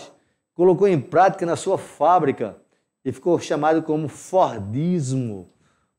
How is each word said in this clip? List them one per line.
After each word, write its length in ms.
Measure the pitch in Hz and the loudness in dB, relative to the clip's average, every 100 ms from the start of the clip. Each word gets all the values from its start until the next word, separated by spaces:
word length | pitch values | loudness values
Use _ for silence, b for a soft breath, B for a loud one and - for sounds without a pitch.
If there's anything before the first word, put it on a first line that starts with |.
| - _ _ _ _ | -10 _ _ _ _
colocou 340 | - 185 165 202 | 2 4 4 2
em 120 | 165 | 2
prática 460 | 113 156 190 190 170 | 0 2 2 2 -4
na 100 | 156 | -4
sua 220 | 190 185 | -2 -4
fábrica 800 | - - 151 180 147 - 107 - _ _ _ _ | -6 -2 2 4 2 -2 -6 -10 _ _ _ _
e 80 | 131 | -10
ficou 260 | 123 175 170 | -4 0 0
chamado 440 | - 156 151 160 | 0 -2 0 0
como 240 | 160 156 147 | 0 -4 -6
Fordismo. 1400 | - - 185 151 117 98 123 170 180 127 131 120 98 87 _ _ _ _ | -10 -4 0 0 -2 -8 -4 -2 -2 -2 -4 -6 -8 -16 _ _ _ _